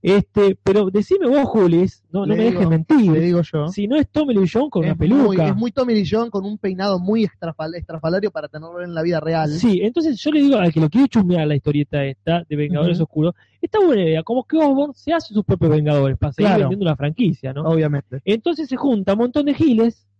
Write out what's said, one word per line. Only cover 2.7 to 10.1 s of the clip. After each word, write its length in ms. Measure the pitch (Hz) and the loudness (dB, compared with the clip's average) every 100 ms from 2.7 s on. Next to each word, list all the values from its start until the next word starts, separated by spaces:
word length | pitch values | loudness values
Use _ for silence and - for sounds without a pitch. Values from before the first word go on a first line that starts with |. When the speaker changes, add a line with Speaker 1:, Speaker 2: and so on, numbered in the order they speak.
Speaker 1:
mentir, 380 | 165 160 302 202 | 0 4 4 4
Speaker 2:
le 60 | 156 | 4
digo 200 | 170 175 | 2 0
yo. 280 | 160 156 151 | 0 -4 -4
Speaker 1:
si 180 | 196 202 | -4 -2
no 80 | 294 | 0
es 140 | - | 0
Tommy 240 | 302 294 | -2 0
Lee 160 | 214 185 | 0 0
Jones 180 | 226 285 | 0 -2
con 140 | 185 | -2
Speaker 2:
Es 60 | 160 | -2
Speaker 1:
una 80 | 165 | 0
peluca. 260 | 156 269 | 2 4
Speaker 2:
muy, 140 | 226 185 | 2 2
es 160 | 156 196 | 0 0
muy 160 | 240 | -2
Tommy 220 | 269 254 | -2 0
Lee 120 | 220 180 | 0 0
Jones 240 | 214 233 | -2 -2
con 140 | 202 | -6
un 140 | 196 208 | -8 -8
peinado 420 | 202 185 202 185 | -8 -4 -2 -2
muy 240 | 180 226 | -2 0
estrafal-, 500 | 208 _ 165 - 156 170 | -2 _ -12 -10 -10 -10
estrafalario 520 | - 160 160 185 202 | -12 -8 -4 -2 -2
para 200 | 160 151 | -6 -12
tenerlo 340 | 156 165 175 | -14 -14 -12
en 100 | 175 | -8
la 80 | 170 | -4
vida 200 | 165 165 | -2 -2
real. 280 | 156 165 156 | -2 -2 -2
Speaker 1:
Sí, 280 | 151 226 180 | 0 0 2
entonces 400 | 202 294 320 | 0 -2 -2